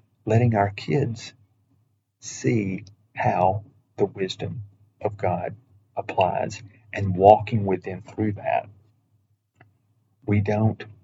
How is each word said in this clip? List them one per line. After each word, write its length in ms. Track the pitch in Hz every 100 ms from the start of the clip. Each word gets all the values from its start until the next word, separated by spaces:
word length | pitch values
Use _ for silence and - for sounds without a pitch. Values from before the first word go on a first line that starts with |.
| _ _ 110
letting 300 | 113 123 104
our 140 | 101
kids 640 | - - 147 131 107 - - _ _ _ _ _ _ _ _
see 680 | - - 135 113 95 95 - - _
how 500 | - 110 92 92 101 - _ _ -
the 80 | 101
wisdom 580 | 101 92 - - 123 - _ _ -
of 160 | 104 104
God 380 | 92 90 87 - _ _ _ 104
applies 640 | - - 92 - - - - - -
and 220 | - 98 90
walking 500 | 98 110 104 110 98
with 180 | 90
them 200 | 98 92 -
through 260 | - 110
that. 340 | 101 - - - - _ _ _ _ _ _ _ _ - _ _ _ _ _ -
We 160 | 104
don't 420 | 101 107 110 101 - -